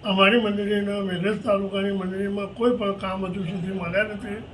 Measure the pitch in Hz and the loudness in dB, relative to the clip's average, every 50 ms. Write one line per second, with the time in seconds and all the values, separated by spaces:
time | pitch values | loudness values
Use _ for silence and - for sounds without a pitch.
0 | - 208 190 190 190 196 226 240 220 208 202 202 202 202 208 208 202 202 202 202 | -2 0 4 6 6 6 6 6 4 2 0 0 0 0 0 0 0 0 -2 -2
1 | 196 190 180 170 180 202 220 214 - 233 202 196 196 196 202 196 196 202 196 190 | -2 -2 -2 0 0 0 -2 0 2 2 2 2 2 -2 -2 -2 0 0 0 -2
2 | 185 185 185 190 202 196 202 202 202 190 - - 233 247 240 - 208 196 196 196 | -2 -2 -2 -2 -2 -2 -2 -4 -6 -6 -4 2 4 4 4 4 0 -2 -2 -2
3 | 196 190 190 190 190 180 175 202 185 165 202 180 170 190 196 190 175 170 180 196 | -4 -4 -4 -2 -4 -4 -4 -4 -4 -4 -4 -4 -4 -4 -4 -4 -4 0 0 0
4 | 214 214 208 202 196 202 202 220 - - | 0 0 -4 -8 -8 -8 -8 -8 -10 -14